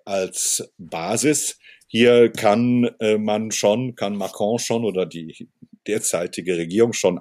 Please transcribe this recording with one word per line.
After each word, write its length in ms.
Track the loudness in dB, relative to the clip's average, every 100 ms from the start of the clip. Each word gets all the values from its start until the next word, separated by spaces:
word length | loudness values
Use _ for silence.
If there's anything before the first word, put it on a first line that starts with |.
als 640 | -8 -6 -4 -6 -4 -6 -8 _
Basis. 800 | -12 -8 -4 0 0 0 -4 -10 _ _ _
Hier 440 | 2 6 8 6
kann, 600 | 4 2 4 4 2 0 0
äh, 200 | 0 0
man 320 | 0 -2 -2
schon, 440 | 0 2 2 -2
kann 220 | -6 -6 -4
Macron 420 | -8 -4 -2 -2
schon 260 | -2 -2
oder 200 | -2 -2
die 440 | -4 -6 -14 -16 -20 _ -20 _ -6
derzeitige 680 | -4 -2 -4 -4 -6 -4 -4
Regierung 380 | -2 2 2
schon 260 | 2 0 0